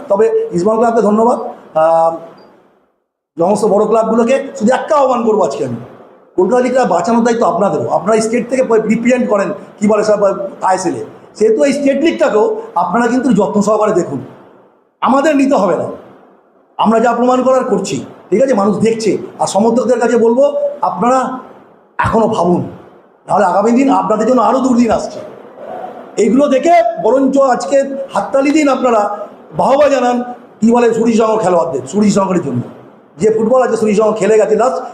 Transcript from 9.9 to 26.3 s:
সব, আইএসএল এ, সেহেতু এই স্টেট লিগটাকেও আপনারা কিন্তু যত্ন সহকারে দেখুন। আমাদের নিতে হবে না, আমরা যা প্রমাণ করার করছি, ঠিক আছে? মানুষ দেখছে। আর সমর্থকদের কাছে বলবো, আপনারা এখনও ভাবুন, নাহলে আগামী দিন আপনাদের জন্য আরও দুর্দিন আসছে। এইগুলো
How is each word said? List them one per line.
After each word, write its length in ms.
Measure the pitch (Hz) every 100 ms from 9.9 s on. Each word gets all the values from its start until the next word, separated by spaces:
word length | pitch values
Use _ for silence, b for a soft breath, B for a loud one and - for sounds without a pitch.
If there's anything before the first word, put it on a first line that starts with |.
| 208
সব, 160 | 208 202 196 180 143 - 185
আইএসএল 280 | 185 175 120
এ, 40 | 107 - - -
সেহেতু 240 | 220 415
এই 100 | 285
স্টেট 260 | - 269 277
লিগটাকেও 420 | 330 - 302 214 226 - B 170
আপনারা 300 | 185 233 247
কিন্তু 220 | 254 247 190
যত্ন 180 | - 208
সহকারে 320 | 202 214 208
দেখুন। 260 | 170 143 135 - - - - _ _ _ -
আমাদের 320 | 202 269 311 285
নিতে 200 | 277 254
হবে 200 | 185 139
না, 60 | - - - - - _ _ _ _ -
আমরা 200 | 180 226
যা 120 | 240
প্রমাণ 260 | 240 247 254
করার 220 | 254 262 -
করছি, 260 | 196 - 131 - - -
ঠিক 100 | 202
আছে? 120 | 269
মানুষ 200 | 214 208 185
দেখছে। 320 | 226 226 190 131 - -
আর 80 | 156
সমর্থকদের 520 | 190 226 240 226 240
কাছে 160 | 240 233
বলবো, 260 | 233 240 285 285 285 -
আপনারা 380 | 185 185 240 262 247 - - - - _ _ -
এখনও 280 | 156 220 208
ভাবুন, 340 | - 175 165 120 - - - _ _ -
নাহলে 180 | 175 208
আগামী 260 | 180 220
দিন 160 | 240 269 190
আপনাদের 240 | 185 214 226
জন্য 140 | 247
আরও 180 | 208 262
দুর্দিন 300 | 262 233 233
আসছে। 280 | 185 - - - - - - - - - - - -
এইগুলো 280 | 214